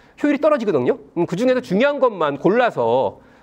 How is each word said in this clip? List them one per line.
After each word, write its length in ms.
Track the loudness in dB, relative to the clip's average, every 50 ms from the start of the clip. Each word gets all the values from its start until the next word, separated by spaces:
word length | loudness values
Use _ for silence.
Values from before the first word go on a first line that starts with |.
| _ _ _ -4 -2
효율이 180 | -2 0 0
떨어지거든요. 580 | 2 2 2 0 0 0 0 0 0 0 -2 -4 -8 -8 _
음, 100 | -4 -4
그중에서 340 | -2 -2 0 0 0 0 0
중요한 380 | -2 -2 0 0 0 0 0 0
것만 380 | 0 0 0 0 -2 -2 -2 0
골라서 800 | 0 2 2 2 2 0 0 -2 0 0 0 0 0 -2 -4 -8 -16 -20 -20 _